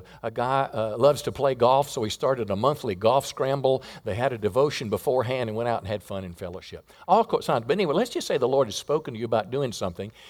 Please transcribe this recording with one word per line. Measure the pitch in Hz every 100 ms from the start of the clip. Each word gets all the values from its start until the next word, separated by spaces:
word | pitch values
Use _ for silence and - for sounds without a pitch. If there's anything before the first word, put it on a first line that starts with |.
| - -
a | 117
guy, | 113 120 135 135
uh, | 113 110 110
loves | 135 143
to | -
play | 107 139 131
golf, | 120 135 143
so | -
he | 110
started | - 143 131 104
a | 98
monthly | 123 147 127 92
golf | 110 131 135
scramble. | - 131 139 131 131 - - -
They | 101
had | 135
a | 120
devotion | 104 98 147 - 113
beforehand | 98 - 131 120 127 117
and | 107
went | 120
out | 110
and | 92
had | 104
fun | - 98
and | 95 85
fellowship. | 92 90 - 80 - - -
All | 196 226
co-, | 160
signs. | - 139 117
But |
anyway, | 185 185 147
let's | 240
just | 349 -
say | 160
the | 123
Lord | 135 127
has | 95
spoken | - 147 151
to | 113
you | 113
about | 113 92
doing | 131 135
something, | 107 98 87 101 -